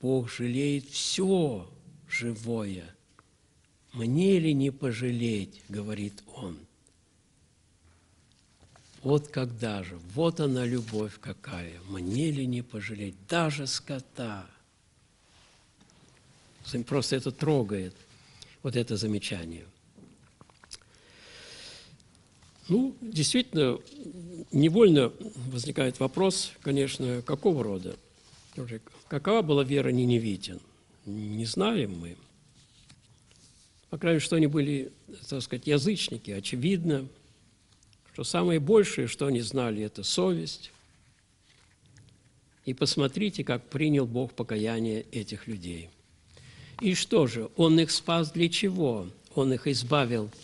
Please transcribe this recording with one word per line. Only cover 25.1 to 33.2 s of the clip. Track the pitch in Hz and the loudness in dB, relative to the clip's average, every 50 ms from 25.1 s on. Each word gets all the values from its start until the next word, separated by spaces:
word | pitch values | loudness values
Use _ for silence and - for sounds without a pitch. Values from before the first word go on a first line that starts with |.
| - - - - - 131 123 131 | 0 -6 -14 -14 -12 -10 -10 -8
возникает | 127 120 117 151 - 156 135 127 123 - | -6 -6 -6 -4 -2 0 0 0 0 0
вопрос, | 131 131 - 170 190 190 180 - - - - - | -2 0 2 2 2 2 2 0 -4 -6 -10 -8
конечно, | - 147 139 139 135 135 - - 135 123 123 123 | -4 -2 0 2 0 0 -2 -4 -2 -2 -2 -4
какого | 120 - 147 147 - 202 165 135 110 | -2 -4 -4 0 2 2 2 2 0
рода? | 107 98 92 90 90 87 - - _ _ _ _ - - - - - - - 127 117 117 110 - - - - - | -2 -4 -4 -6 -8 -12 -12 -18 _ _ _ _ -20 -20 -20 -20 -16 -12 -12 -10 -10 -10 -12 -14 -16 -20 -20 -12
Какова | - 160 143 147 190 214 226 190 | -6 -6 -2 0 2 2 2 4
была | 151 147 143 139 | 4 4 4 4
вера | 127 143 139 131 131 | 4 2 2 2 2
ниневитян? | 123 123 123 123 120 117 113 110 98 90 - 98 92 87 - - _ _ _ _ _ _ - | 2 4 4 4 4 4 2 0 -4 -4 -6 -10 -12 -12 -16 -20 _ _ _ _ _ _ -12
Не | 101 101 107 107 104 104 110 117 | -10 -8 -8 -6 -6 -6 -4 -4
знаем | 113 - 180 190 220 233 185 120 101 92 85 | -4 -2 0 0 2 2 0 -2 -2 -4 -8
мы. | 85 85 82 - - _ _ _ _ _ _ - - _ _ - - - - _ _ _ - _ | -10 -12 -14 -18 -20 _ _ _ _ _ _ -20 -20 _ _ -20 -20 -20 -20 _ _ _ -20 _